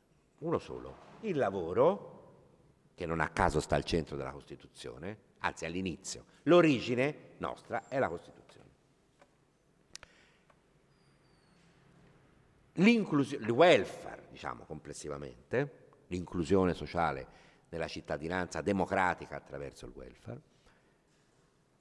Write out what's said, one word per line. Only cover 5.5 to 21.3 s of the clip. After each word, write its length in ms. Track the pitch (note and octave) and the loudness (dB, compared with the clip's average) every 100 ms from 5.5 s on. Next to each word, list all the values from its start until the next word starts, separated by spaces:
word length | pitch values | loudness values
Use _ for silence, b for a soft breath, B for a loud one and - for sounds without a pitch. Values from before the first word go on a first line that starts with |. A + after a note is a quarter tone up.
| - | -4
all'inizio, 600 | D#2+ F2 F#2+ D#2 - - - b | -6 -4 -4 -6 -10 -14 -16 b
l'origine 920 | C#3+ D3 D#3 B2 A2 B2 C#3 D3 - - | 6 6 8 4 0 0 0 -2 -14 -10
nostra 500 | D#2+ - - A2 - | -8 -8 -8 -8 -4
è 100 | C3+ | -2
la 100 | G2+ | -2
Costituzione. 360 | E2+ - - - - - _ _ _ _ _ - _ _ _ _ _ _ - b b b b b _ _ _ _ _ _ _ _ _ _ _ _ _ - - - - _ _ _ _ _ - | -4 -12 -20 -20 -20 -20 _ _ _ _ _ -20 _ _ _ _ _ _ -20 b b b b b _ _ _ _ _ _ _ _ _ _ _ _ _ -20 -20 -20 -20 _ _ _ _ _ 4
L'inclusio-, 600 | G3+ A#3 F#3+ D3 C3 C#3 | 6 6 4 2 0 -2
il 120 | G#2+ | -2
welfare, 760 | A#2 F3 C3 F2 - - - - | 6 8 8 4 -6 -14 -16 -18
diciamo 340 | - C#2 A#1+ | -12 -10 -10
complessivamente, 1200 | - D2+ D2 C#2+ D2+ C#2+ C#2 - - A#2+ C#3+ - - - _ | -12 -14 -12 -12 -10 -10 -10 -14 -4 -2 -2 -8 -20 -20 _
l'inclusione 640 | F2+ E2+ F2+ D2+ F#2+ F2+ | -8 -4 -4 2 4 4
sociale 680 | D#2+ D2+ F2 D#2+ C2+ B1+ b b b _ | 0 -4 -2 0 -2 -10 b b b _
nella 200 | E2 D#2 | -8 -6
cittadinanza 720 | E2 - D2+ D#2+ F#2 F2 D#2+ | -8 -8 -6 -2 -4 -4 -4
democratica 760 | D#2 G2 E2+ F#2+ F#2 E2 D2 C#2+ | 0 0 0 2 0 0 -8 -14
attraverso 500 | - C#2+ C#2 - B1 | -12 -12 -12 -12 -18
il 60 | |
welfare, 460 | C2 B1+ - - B2 - b b b b b b b b | -16 -18 -18 -16 -16 -18 b b b b b b b b